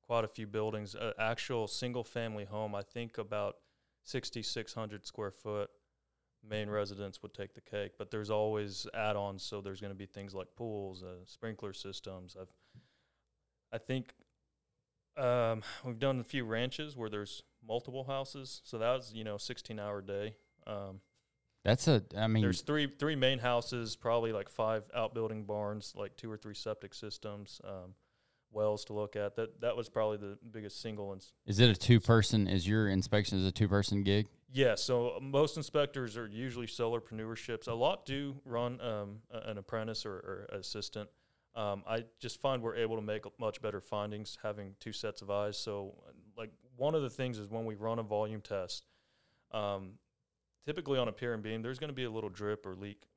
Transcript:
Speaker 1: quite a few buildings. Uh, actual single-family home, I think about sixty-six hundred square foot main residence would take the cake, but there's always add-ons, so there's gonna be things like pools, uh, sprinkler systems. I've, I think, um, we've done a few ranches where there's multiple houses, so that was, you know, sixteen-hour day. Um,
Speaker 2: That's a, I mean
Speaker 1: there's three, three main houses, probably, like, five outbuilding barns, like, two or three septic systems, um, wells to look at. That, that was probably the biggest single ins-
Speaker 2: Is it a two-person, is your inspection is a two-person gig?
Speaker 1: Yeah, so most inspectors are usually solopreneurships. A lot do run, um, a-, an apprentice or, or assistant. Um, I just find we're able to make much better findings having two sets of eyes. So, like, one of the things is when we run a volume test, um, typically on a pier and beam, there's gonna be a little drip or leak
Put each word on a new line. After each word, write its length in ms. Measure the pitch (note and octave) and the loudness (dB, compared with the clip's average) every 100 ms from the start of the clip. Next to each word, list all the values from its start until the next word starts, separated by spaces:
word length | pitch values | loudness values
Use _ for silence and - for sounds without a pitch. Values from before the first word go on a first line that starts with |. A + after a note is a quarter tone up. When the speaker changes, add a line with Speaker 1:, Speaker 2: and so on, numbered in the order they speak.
Speaker 1:
quite 220 | - A#2 | 2 2
a 40 | A2 | 2
few 200 | - G#2+ | -4 -4
buildings. 480 | G#2+ G#2+ G#2+ G#2 - | 0 0 -2 -6 -6
Uh, 180 | A2+ - | -6 0
actual 480 | A2 A#2 - A#2+ G#2+ | 0 0 -2 -2 -2
single-family 800 | - B2 B2 A2+ A#2+ A2+ G#2+ G2 | -2 -4 -4 -4 -4 -4 -6 -6
home, 300 | G#2+ G#2+ G2+ | -4 -4 -4
I 60 | |
think 360 | G2+ A#2+ A#2 - | -6 -8 -8 -8
about 380 | G#2 G#2+ G2+ - _ _ _ _ | -4 -2 -2 -6 _ _ _ _
sixty-six 720 | - C3 - A#2 A2 - G#2+ | -8 -6 -6 -8 -6 -6 -6
hundred 320 | - A2 G#2 - | -6 -8 -8 -12
square 260 | - G#2 | -6 -8
foot 380 | - G#2 G#2+ G#2 _ _ _ _ _ _ _ G#2+ | -6 -4 -4 -4 _ _ _ _ _ _ _ -6
main 220 | G#2+ G#2 | -4 0
residence 520 | G#2 G#2 G2+ G2+ F#2 | 0 0 -4 -8 -8
would 120 | - | -14
take 220 | - G2 - | -10 -10 -10
the 60 | |
cake, 320 | - G#2 G2 _ | -8 -6 -6 _
but 120 | G2 | -8
there's 200 | A2 G#2 | -6 0
always 580 | G#2+ G#2+ G#2+ G#2 F#2 - | 2 2 0 -2 -6 -6
add-ons, 500 | A2 G#2+ G#2 G2+ F#2+ | -2 0 0 -2 -6
so 160 | - G#2 | -8 -6
there's 220 | G2 F#2+ | -8 -8
gonna 120 | G2+ F#2+ | -8 -10
be 100 | G2 | -12
things 280 | - G2 | -12 -10
like 140 | F#2+ F#2 - | -8 -10 -8
pools, 480 | A#2 G#2 G2 F#2 | -6 -4 -6 -8
uh, 40 | F#2 F2+ F2+ | -12 -14 -16
sprinkler 480 | - A2+ G#2+ G#2 | -10 -8 -6 -8
systems. 640 | F#2+ G2 G2 - F#2 F2+ F#2+ | -8 -10 -10 -10 -12 -12 -14
I've, 80 | F#2 _ _ - _ _ _ _ _ _ _ _ _ | -16 _ _ -20 _ _ _ _ _ _ _ _ _
I 40 | A2+ | -10
think, 340 | - C3 A#2+ - _ _ _ _ _ _ _ _ _ - | -2 -4 -4 -16 _ _ _ _ _ _ _ _ _ 0
um, 460 | B2 B2 A2+ A2+ - - | 4 4 4 2 -4 -8
we've 160 | B2+ A2+ | -8 0
done 200 | C3+ C3 | 2 2
a 40 | |
few 220 | A#2 C#3 A2+ | 0 -2 0
ranches 500 | A2+ B2 - D3+ C3 | 0 0 -4 -8 -6
where 140 | A2 | -4
there's 340 | G#2 G2+ - - _ A2+ | -4 -6 -10 -14 _ -4
multiple 380 | A#2 A#2+ C3 C3 | -4 -2 -6 -4
houses, 560 | C3+ C3+ C#3 C3 - | -4 -4 -10 -12 -14
so 140 | - A#2 | -8 0
that 180 | A2+ C3 | 4 4
was, 160 | A#2 | 0
you 100 | A2 A2 | -8 -4
know, 120 | G#2 | -4
sixteen-hour 680 | - B2 - A2 G#2 G#2 | -6 -8 -8 -6 -4 -4
day. 320 | G2 G2 G#2+ G#2 _ _ - | -4 -4 -4 -8 _ _ -8
Um, 360 | G#2 G2 F#2+ _ _ _ _ _ _ G2 | -8 -8 -12 _ _ _ _ _ _ 6
Speaker 2:
That's 220 | A#2+ - | 6 8
a, 140 | B2+ - G2+ | 6 4 0
I 100 | A2 | 4
mean 160 | A2 | 6
Speaker 1:
there's 180 | G2+ F2+ | 6 4
three, 260 | - D3+ C#3+ - | 2 2 2 0
three 180 | D3 D3 | 0 4
main 240 | C3 C3 | 4 4
houses, 560 | B2 A#2+ A#2 B2 A2+ - | 4 4 2 -4 -4 -2
probably, 340 | A#2+ A#2 A2+ | 4 4 4
like, 160 | G#2+ G2+ | 0 -4
five 340 | - A2 A2 G#2+ | 0 2 2 -2
outbuilding 500 | A#2+ A2+ B2 A2 A2 G2+ | -2 -2 0 -2 -2 -4
barns, 480 | G#2 G#2 G#2+ - - | -2 -2 -4 -8 -8
like, 180 | G2+ - | -8 -8
two 160 | A#2 | -10
or 60 | G#2+ | -10
three 180 | A2 G2+ | -10 -8
septic 380 | A2 G#2+ G2+ | -6 -6 -8
systems, 680 | - G#2+ - G#2+ G#2 G2 - G2 | -10 -10 -8 -8 -10 -12 -14 -10
um, 300 | F#2+ F2+ - _ _ _ _ _ | -10 -12 -18 _ _ _ _ _
wells 340 | G#2+ G#2+ G#2 - | 2 4 4 -2
to 80 | |
look 220 | G#2 G#2 G#2 | -2 -2 0
at. 180 | G2+ - | -2 0
That, 240 | A2+ - | -4 0
that 140 | A#2 A#2 | 0 0
was 140 | A2+ | 0
probably 280 | - G#2+ G#2+ | 2 2 2
the 200 | G2+ G2+ A#2 | -4 -10 -12
biggest 300 | A2 G#2 - | -10 -10 -8
single 300 | A2+ G#2+ G2+ | -6 -4 -6
ins- 200 | F#2+ - _ - | -8 -12 _ 0
Speaker 2:
Is 140 | G2+ | 10
it 100 | A#2+ | 10
a 60 | G2 | 10
two-person, 720 | - A#2+ - A2+ G2+ A2 F#2+ | 10 10 12 8 8 6 6
is 200 | F#2 F2 | 4 4
your 200 | A2 G#2 | 4 6
inspection 480 | F#2+ - G#2 G2+ F#2+ | 4 4 4 4 2
is 60 | F#2 | 2
a 60 | |
two-person 520 | - G#2 G2+ G2+ G2+ | 4 4 6 4 2
gig? 240 | G2 G2+ G#2+ _ _ | 6 4 4 _ _
Speaker 1:
Yeah, 240 | B2+ C3 G#2 | 4 6 6
so 440 | - B2 A#2+ E2+ | 4 2 2 -2
most 360 | C3+ C#3 D3+ D#3+ | 0 4 4 2
inspectors 580 | C#3 D3+ C#3+ C#3 A#2+ A2 | 0 2 2 0 -4 -6
are 120 | A2+ | -8
usually 400 | A2 B2+ A#2 A#2 | -6 -6 -4 -6
solopreneurships. 1000 | - A#2 A#2 A2+ A2 A2 A2+ - A2+ - | -2 0 0 -4 -8 -6 -8 -6 -6 -4
A 60 | |
lot 320 | A#2 C#3 G3+ - | 2 2 2 -4
do 320 | C#3 C#3+ C3+ C3+ | -4 -4 -8 -4
run, 340 | A#2+ A#2+ B2 | -2 -2 -4
um, 360 | A#2 G#2+ G2+ G#2 - | -4 -4 -6 -10 -12
a-, 180 | A#2+ G#2+ | -10 -8
an 80 | G#2 | -8
apprentice 480 | F#2+ A2+ A2 G#2+ G#2+ | -6 -4 -4 -6 -6
or, 80 | |
or 340 | F#2 - F#2 G2+ | -8 -8 -10 -8
assistant. 560 | G2+ F#2 G#2+ - G#2+ G#2 _ _ _ _ A#2 | -10 -8 -8 -8 -8 -12 _ _ _ _ -4
Um, 280 | G#2 G2+ - | -2 -2 -2
I 180 | A2+ A#2 _ | -4 -4 _
just 200 | A#2+ - | -10 -2
find 200 | C#3 C3 | 0 0
we're 140 | A#2 A#2 | -2 0
able 180 | A2 A2+ | 0 0
to 40 | |
make 220 | G#2+ G#2+ G#2 - | -2 -4 -6 -2
much 220 | A2 - | -2 -2
better 200 | G#2+ G2+ | -4 -4
findings 560 | - G#2 G#2 G#2 G#2+ - | -4 -4 -2 -4 -8 -6
having 320 | G#2+ G#2 G2 G2 | -6 -6 -8 -10
two 140 | A2+ | -10
sets 280 | G#2+ A2 - | -6 -6 -6
of 80 | G2 | 0
eyes. 260 | G2+ G#2 G2+ | 2 2 -2
So, 380 | - G2+ G2 - - B1+ - G#2 | -4 -4 -6 -12 -20 -20 -18 -12
like, 140 | A2 - B2 B2 | -12 -12 -20 0
one 180 | C#3 D#3+ | 2 2
of 60 | |
the 80 | C3+ | 0
things 300 | A#2 B2+ A2+ | -2 -2 -2
is 100 | G2+ | -6
when 160 | A2+ A2+ | -4 -4
we 100 | G#2 | -2
run 240 | A2 A#2 | -2 -2
a 40 | |
volume 380 | A2 G#2 G#2+ G#2+ | 0 0 0 -2
test, 440 | - G2 F2+ - _ _ _ _ _ _ _ | -4 -4 -4 -8 _ _ _ _ _ _ _
um, 420 | A2 G#2 G2 F#2+ G#2+ _ _ _ _ _ _ - | -2 0 -2 -6 -14 _ _ _ _ _ _ -6
typically 320 | D#3+ C#3+ C3+ | -6 0 2
on 80 | A#2+ | 2
a 20 | |
pier 220 | G2 B2+ | 0 -2
and 80 | A2+ | -2
beam, 180 | G#2+ A2 | -4 -4
there's 180 | A2+ C3 | -4 -6
gonna 140 | D3+ | -6
be 100 | C3 B2 | -4 -4
a 40 | |
little 180 | A2 G#2+ | -2 -6
drip 360 | F2+ G#2 G#2 F#2+ | -4 -2 -2 -6
or 100 | F#2 | -8
leak 320 | G2+ G2+ _ | -10 -12 _